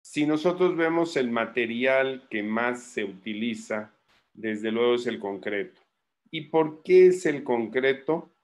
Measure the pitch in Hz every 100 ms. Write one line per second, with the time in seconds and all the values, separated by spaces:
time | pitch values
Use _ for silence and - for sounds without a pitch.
0 | - - 147 151 180 180 180 160 165 165
1 | 170 147 123 117 113 123 117 117 127 135
2 | 135 131 - 107 104 110 120 123 - -
3 | 104 95 113 104 117 110 - 107 107 _
4 | _ _ _ - 110 107 110 113 120 120
5 | 120 110 101 98 107 104 95 _ _ _
6 | _ _ _ 160 147 165 156 151 - 185
7 | 185 180 165 143 - 120 110 120 135 135
8 | - 160 - _